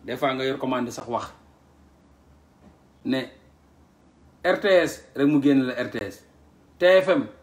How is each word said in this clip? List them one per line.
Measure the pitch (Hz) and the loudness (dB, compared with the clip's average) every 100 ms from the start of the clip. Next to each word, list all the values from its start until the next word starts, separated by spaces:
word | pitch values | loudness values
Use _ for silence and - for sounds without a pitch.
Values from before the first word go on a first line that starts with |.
Des | - 120 | -10 -4
fois | 139 | -4
nga | 131 | -2
yor | 131 135 | -4 -4
commande | 135 127 120 | -4 -4 -6
sax | - 120 | -10 -8
wax. | 120 - - _ _ _ _ _ _ _ _ _ _ _ _ - _ _ _ | -8 -8 -18 _ _ _ _ _ _ _ _ _ _ _ _ -20 _ _ _
Ne | - 131 123 - _ _ _ _ _ _ _ _ _ _ | -6 -6 -6 -18 _ _ _ _ _ _ _ _ _ _
R | - - | -2 0
T | 208 | 2
S | 185 160 - - | 2 2 -6 -14
rek | - 143 | 0 2
mu | 151 | 4
génn | 139 135 127 | 4 2 0
la | 123 | -6
R | 120 | -8
T | 117 | -8
S. | 98 - _ _ _ _ _ _ | -12 -14 _ _ _ _ _ _
T | 180 | 4
F | 190 185 | 6 4
M. | 156 110 - | 0 -2 -14